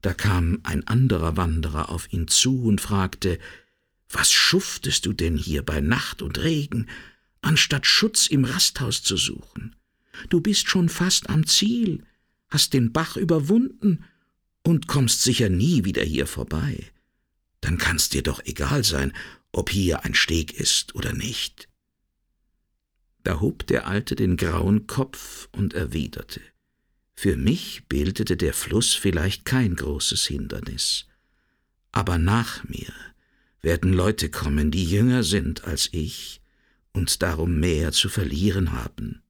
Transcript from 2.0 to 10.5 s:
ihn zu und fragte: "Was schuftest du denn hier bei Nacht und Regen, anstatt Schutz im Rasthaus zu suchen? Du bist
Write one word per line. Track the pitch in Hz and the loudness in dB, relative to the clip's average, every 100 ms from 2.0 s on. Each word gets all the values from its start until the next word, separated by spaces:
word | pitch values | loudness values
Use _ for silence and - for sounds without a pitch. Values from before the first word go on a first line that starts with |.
| - | -4
ihn | 92 78 | -4 0
zu | - 127 131 | 2 2 2
und | 117 98 | 2 2
fragte: | - 101 92 - 95 85 - - _ _ _ _ _ | 2 0 0 0 -2 -2 -6 -20 _ _ _ _ _
"Was | - - | 0 2
schuftest | - - 95 - - - - 87 | 4 4 2 0 -6 -2 -2 -2
du | |
denn | 82 82 78 | -2 0 0
hier | 73 76 | 0 -2
bei | 69 76 | 0 0
Nacht | 73 127 - - | 2 0 -2 -8
und | 190 - | -6 -2
Regen, | 165 160 143 117 110 - - _ _ _ | 0 0 0 -4 -4 -8 -20 _ _ _
anstatt | - 156 - 135 - | 2 2 4 2 2
Schutz | - 214 - - | 4 4 2 2
im | 143 127 | 4 2
Rasthaus | 160 - - 131 - | 2 0 0 -4 -2
zu | - 95 | -2 0
suchen? | - - - - 113 - _ _ _ - - | -2 -4 -12 -14 -14 -16 _ _ _ -18 0
Du | 175 | 2
bist | 170 | 4